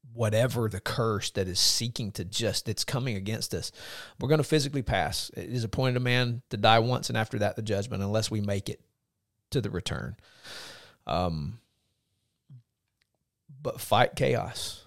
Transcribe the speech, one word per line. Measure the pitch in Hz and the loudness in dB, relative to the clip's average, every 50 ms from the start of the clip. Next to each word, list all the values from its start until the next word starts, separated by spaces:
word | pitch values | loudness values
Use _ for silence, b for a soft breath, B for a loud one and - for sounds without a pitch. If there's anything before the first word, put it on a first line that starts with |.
| - 123 | -20 -16
whatever | 113 117 117 107 104 110 120 131 - 120 113 107 | -2 0 0 4 4 4 4 4 2 0 0 0
the | 98 98 | -2 -2
curse | - - - - 117 113 107 98 - - | -4 -2 0 0 2 2 2 0 -2 -4
that | - 104 95 92 | -2 -2 -2 0
is | 87 - | 2 2
seeking | - - - - 117 123 117 - 120 98 | 4 4 4 2 0 -4 -4 -4 -6 -6
to | - - - | -4 -6 -8
just, | 87 - - 117 104 95 - - | -4 -2 0 0 0 0 0 -4
that's | - 107 - - | -4 -4 -4 -2
coming | - - 127 127 135 110 | -2 -2 -2 -2 -2 -4
against | 98 95 104 113 113 - - - | -4 -4 -4 -4 -4 -4 -4 -4
us. | 87 - - B B B B B B B B B B | -6 -6 -6 B B B B B B B B B B
We're | - 131 | 2 2
gonna | 156 156 139 | 4 4 4
physically | - 160 156 135 143 143 143 | 4 2 2 2 2 -2 -2
pass. | 120 - 117 95 80 - - - - - - | 0 2 2 2 2 2 -2 -4 -6 -6 -8
It | - 87 - | -10 -8 -6
is | 117 127 113 | -4 -4 -4
appointed | 104 - - 131 131 123 | -2 -2 0 2 2 2
a | 123 | 2
man | 123 123 123 127 123 120 120 120 - _ | 2 2 2 2 2 2 -2 -4 -6 _
to | - | -6
die | 104 107 113 113 113 | 4 6 8 8 8
once, | 113 120 123 - - - | 8 4 0 -2 -2 -2
and | 120 117 | 0 0
after | 110 - - 110 | 0 0 0 0
that, | 101 101 - | 0 0 0
the | - | -2
judgment, | 107 104 101 98 104 127 107 95 | -2 -2 0 -2 0 -2 -4 -4
unless | 98 98 104 110 110 - | -2 0 0 0 0 0
we | 110 107 | -2 -2
make | 101 101 101 101 - - | -2 0 -2 -2 -4 -6
it | 80 - _ _ _ _ _ _ _ _ _ _ _ _ _ _ | -10 -10 _ _ _ _ _ _ _ _ _ _ _ _ _ _
to | - 131 | -2 -2
the | 104 98 | -2 0
return. | - 87 - - 78 69 55 - - - B B B B B B B B B B B B B B B B _ | -4 -4 -4 -4 -4 -4 -4 -6 -10 -12 B B B B B B B B B B B B B B B B _
Um, | - - 85 90 90 82 78 73 71 113 113 _ _ _ _ _ _ _ _ _ _ _ _ _ _ _ _ _ _ 143 123 _ _ _ _ _ _ _ _ _ _ _ _ _ _ _ _ _ _ 143 131 | -2 -2 0 0 0 0 -2 -4 -6 -6 -10 _ _ _ _ _ _ _ _ _ _ _ _ _ _ _ _ _ _ -20 -20 _ _ _ _ _ _ _ _ _ _ _ _ _ _ _ _ _ _ -20 -10
but | 147 131 - - | -8 -8 -8 -8
fight | - - 107 107 131 - - | -2 2 4 4 4 4 4
chaos. | - 131 135 123 110 95 - - - - - - - - | 2 2 2 2 2 0 -4 -8 -8 -8 -10 -10 -12 -18